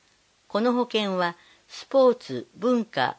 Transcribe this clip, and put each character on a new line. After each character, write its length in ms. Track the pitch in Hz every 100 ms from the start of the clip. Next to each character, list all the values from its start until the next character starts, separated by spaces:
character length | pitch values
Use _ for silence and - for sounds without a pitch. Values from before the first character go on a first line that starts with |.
| _ _ _ _ _
こ 140 | 208
の 120 | 247
保 100 | 247
険 340 | 240 220 202 185
は、 180 | 175 - - _ _
ス 180 | - -
ポ 260 | 269 254
ー 60 | -
ツ、 300 | - 127 - -
文 300 | 233 240 214
化、 320 | 139 123